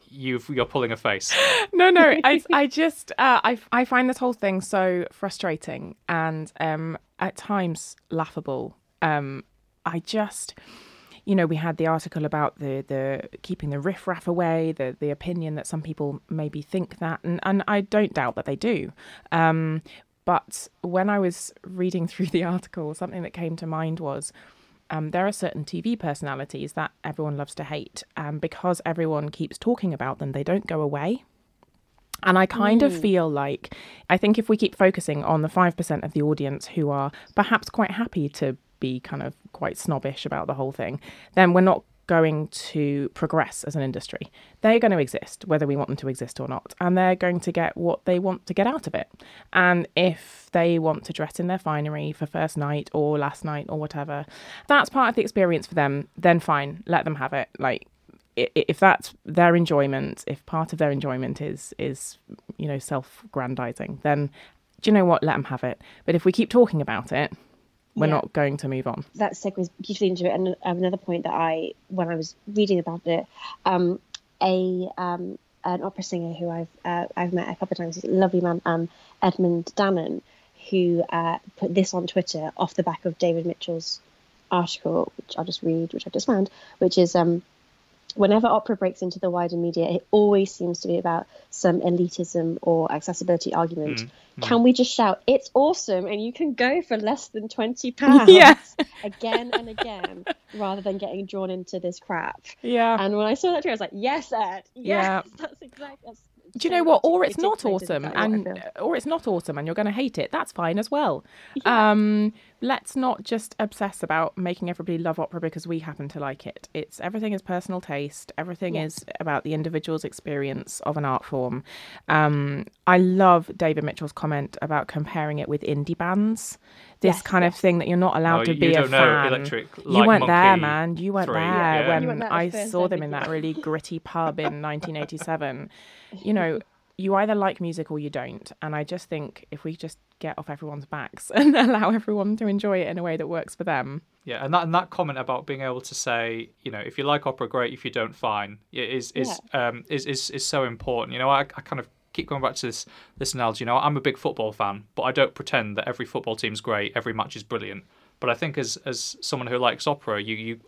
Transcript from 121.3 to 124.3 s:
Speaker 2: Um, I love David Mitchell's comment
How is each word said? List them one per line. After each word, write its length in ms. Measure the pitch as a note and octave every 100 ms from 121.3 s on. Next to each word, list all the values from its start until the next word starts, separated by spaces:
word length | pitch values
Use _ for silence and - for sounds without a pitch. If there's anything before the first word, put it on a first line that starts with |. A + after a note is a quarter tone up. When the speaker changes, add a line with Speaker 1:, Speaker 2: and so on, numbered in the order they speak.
| C#3 B2+ B2 - - - - -
Speaker 2:
Um, 580 | D#3 D3+ D3 C#3+ C#3 - _ -
I 120 | F3+
love 500 | F#3 F#3 F#3+ F3 E3+ -
David 260 | E3 D3+
Mitchell's 280 | D3+ - D3+
comment 460 | - D#3